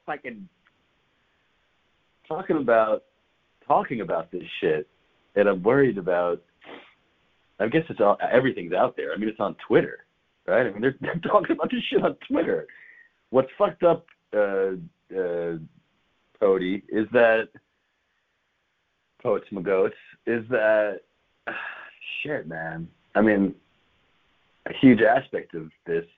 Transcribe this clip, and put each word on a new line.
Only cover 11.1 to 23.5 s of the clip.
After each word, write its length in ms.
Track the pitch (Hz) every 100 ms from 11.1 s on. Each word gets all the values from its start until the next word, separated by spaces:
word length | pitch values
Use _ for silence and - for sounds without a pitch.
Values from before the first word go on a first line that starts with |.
| 170 -
talking 260 | - - 330
about 140 | -
this 140 | 247 -
shit 140 | 226
on 120 | 190 - -
Twitter. 380 | 277 240 87 78 - - - _ _ -
What's 200 | 123 131 -
fucked 260 | 202 165
up, 240 | 175 165 _ _ _ 104
uh, 360 | 101 98 95 92 82 _ - 92
uh, 420 | 90 85 85 82 80 _ _ _ _ _ _ -
Cody, 440 | 98 95 90 101 -
is 180 | 104 107
that, 380 | 120 117 113 107 - _ _ _ _ _ _ _ _ _ _ _ _ _ _ _ _
Poets 260 | 123 101 -
Magoats, 400 | 101 90 95 104 - - - -
is 220 | 117 110
that, 520 | 120 107 107 104 92 _ _ _ _ -
<sighs> 720 | - - - - - - -
shit, 240 | 147 139 -
man. 400 | - 165 165 165 _ _ -
I 60 |
mean, 340 | 110 101 95